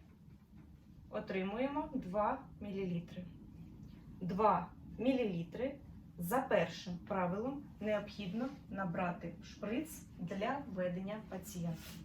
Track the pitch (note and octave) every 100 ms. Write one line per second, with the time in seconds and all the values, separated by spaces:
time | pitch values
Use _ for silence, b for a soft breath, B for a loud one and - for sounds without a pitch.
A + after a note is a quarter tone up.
0 | - - - - - - - - - -
1 | - G#3+ - F#3+ F#3+ A3 C4+ D4 D#4 C4
2 | F3+ G3+ G#3 C4 - - G#3 F#3+ F#3 E3+
3 | - F#3 F3+ - - - - - - B
4 | B - F3+ F#3+ G#3+ F3+ - - - E3+
5 | A#3+ B3+ A3 E3+ E3 - C4 C#4 - -
6 | - - F3 B3 B3+ G#3 E3 - F#3 F3
7 | - F#3+ F3+ G3 B3 C#4+ - - G#3 G#3
8 | - - F#3+ A3 C4+ C#4+ - F#3+ F#3 F3+
9 | F3 E3+ E3+ - - - G3+ B3 D#4 -
10 | - - F3 F#3+ A3+ C#4 - F#3 F3+ F3+
11 | G3 G#3+ - F#3+ - F3+ E3+ D#3+ - -